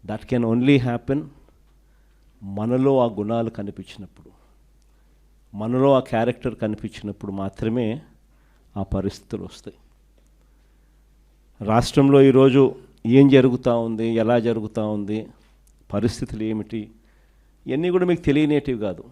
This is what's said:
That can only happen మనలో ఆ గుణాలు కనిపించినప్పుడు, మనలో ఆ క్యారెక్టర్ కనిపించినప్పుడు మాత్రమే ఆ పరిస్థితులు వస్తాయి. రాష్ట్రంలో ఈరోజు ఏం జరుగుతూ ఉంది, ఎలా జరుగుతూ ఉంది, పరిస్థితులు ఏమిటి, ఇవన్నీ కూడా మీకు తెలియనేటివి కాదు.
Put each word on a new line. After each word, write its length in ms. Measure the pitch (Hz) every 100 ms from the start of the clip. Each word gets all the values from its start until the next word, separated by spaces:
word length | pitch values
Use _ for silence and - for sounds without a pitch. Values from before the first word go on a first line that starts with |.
| -
That 220 | 107 -
can 200 | 123 117
only 320 | 117 131 139 123
happen 360 | 120 - 139 156 - _ _ _ _ _ _ _ _ _ _
మనలో 560 | 98 98 110 127 135 135
ఆ 60 | 120
గుణాలు 440 | 101 104 117 113
కనిపించినప్పుడు, 800 | 113 101 98 95 - 95 _ 80 _ _ _ _ _ _ _ _ _ _ _ _ 101
మనలో 400 | 110 127 139 131
ఆ 40 |
క్యారెక్టర్ 560 | 131 113 117 120 127 110
కనిపించినప్పుడు 760 | 107 107 107 - 104 101 104
మాత్రమే 680 | 98 98 - 110 120 110 120 - _ _ _ _ _ _ 101
ఆ 60 |
పరిస్థితులు 600 | 98 98 95 - _ 104
వస్తాయి. 340 | 92 - - _ _ _ _ _ _ _ _ _ _ _ _ _ _ _ _ _ _ _ 104
రాష్ట్రంలో 560 | 110 - - 139 139
ఈరోజు 540 | 135 131 135 131 135 - - _ 113
ఏం 240 | 131 139
జరుగుతూ 500 | 131 127 123 127 117
ఉంది, 280 | 113 110 113
ఎలా 300 | 113 110 120
జరుగుతూ 480 | 117 113 107 117 107
ఉంది, 400 | 104 101 107 - _ _ _ _ _ _
పరిస్థితులు 500 | 101 107 - 123 110
ఏమిటి, 480 | 110 107 101 113 104 _ _ _ _ _ _ _ -
ఇవన్నీ 220 | 135 175
కూడా 160 | 180 180
మీకు 160 | 170
తెలియనేటివి 580 | 165 143 151 147 143 120
కాదు. 240 | 104 85 -